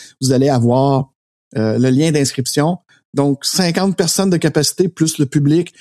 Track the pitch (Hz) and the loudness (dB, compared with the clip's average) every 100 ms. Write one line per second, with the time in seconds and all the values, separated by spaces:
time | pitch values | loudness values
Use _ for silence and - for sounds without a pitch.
0 | - - 131 131 139 127 117 123 139 135 | -20 -6 0 2 2 2 2 2 2 0
1 | 135 _ _ _ _ - 110 110 131 131 | -4 _ _ _ _ -4 -2 0 2 2
2 | 160 151 139 - 127 - 151 180 _ _ | 2 0 -2 -4 -4 -2 -2 -2 _ _
3 | _ 135 143 135 - - 175 170 190 175 | _ -2 0 -2 -4 -2 0 0 -2 0
4 | 170 - 196 170 160 156 143 - 180 - | -2 0 0 0 0 0 -2 0 -2 0
5 | 160 - 139 151 143 160 175 - | -2 -2 -2 0 2 0 -2 -10